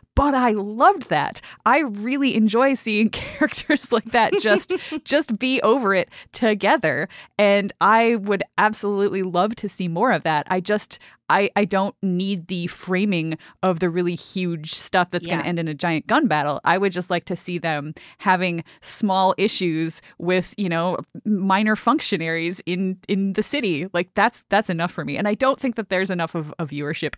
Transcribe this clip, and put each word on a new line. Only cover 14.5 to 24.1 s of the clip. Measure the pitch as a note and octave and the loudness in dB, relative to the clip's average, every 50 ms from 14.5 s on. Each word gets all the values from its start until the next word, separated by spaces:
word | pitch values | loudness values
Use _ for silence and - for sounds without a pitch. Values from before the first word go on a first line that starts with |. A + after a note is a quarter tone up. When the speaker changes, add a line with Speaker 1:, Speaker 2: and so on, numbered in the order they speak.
| E3+ D#3+ D#3 D#3 | -4 -4 -6 -8
Speaker 1:
stuff | - - - - - F#3 F3+ F3 | -8 -8 -6 0 0 2 2 2
that's | - F3 F3 | -2 -4 -4
gonna | E3+ F3 E3 | -2 -4 -2
Speaker 2:
Yeah. | - F3 | -2 -2
Speaker 1:
end | F3 E3 | -2 -2
in | E3 D#3+ | -2 -4
a | D3+ | -4
giant | C#3 - E3+ D#3+ D3+ - | -2 -2 -2 -2 -2 0
gun | - A3 D4+ D#4+ G3+ | 0 2 2 2 2
battle. | D#3 D3+ C#3+ D3 C#3+ - - | 2 2 0 0 -2 -2 0
I | - E3+ F#3+ | 0 2 2
would | G3+ G3 | 2 0
just | F3+ F3+ F3 - | 0 -2 -4 -2
like | F3+ F3 - | -2 -2 -2
to | - F#3 | -4 -8
see | E3+ - - F3+ E3 | -8 -6 -6 -6 -4
them | E3 E3 D#3 D3 C#3+ D3+ D#3 - - - - | -4 -4 -4 -4 -6 -8 -12 -14 -18 -20 -16
having | - - G3+ F#3 F3 F#3 F3+ E3+ E3 - - - _ | -2 2 2 2 2 2 0 -2 -4 -8 -10 -16 _
small | - - - - - G3+ F#3+ F#3+ F#3+ F#3+ F#3 | -12 -10 -4 -2 0 2 2 4 4 4 4
issues | - F#3+ - - - F#3 E3+ D#3 D#3+ E3 D#3+ - - - - - | 2 0 0 0 0 -2 0 0 -2 -2 -4 -6 -10 -14 -18 -16
with, | - E3+ F3 F#3 F#3 F3+ - - | -6 -2 0 0 0 0 -2 -4
you | - G3+ F3 | -4 -2 -2
know, | E3 E3 E3+ F#3 E3+ - - - - E3 - | 0 0 -2 -2 -2 -4 -8 -10 -14 -8 -2
minor | A3 G#3+ F#3+ F#3+ F#3+ F#3+ G3 G#3+ G#3+ G#3+ | -2 0 0 2 2 2 2 2 2 0
functionaries | G#3 - A#3 B3+ D#4+ - - G3+ F3 E3 E3 E3 E3 E3 E3+ F#3 - - | 0 2 0 0 0 0 -2 -4 -2 -2 -2 -4 -2 -4 -4 -6 -6 -6
in, | - F3+ F3+ F#3+ F#3 F#3+ F#3+ - - | -4 -4 -2 -2 -4 -4 -6 -6 -4
in | G#3 F#3+ G3 G3 F#3+ | -2 0 0 0 -2
the | - | -2
city. | G#3 - - C#4+ B3 G3 E3 C3+ E3+ G3 | -4 -2 -2 -2 -2 -2 -2 -2 -4 -4
Like, | - F3 F3+ - | -4 -4 -4 -2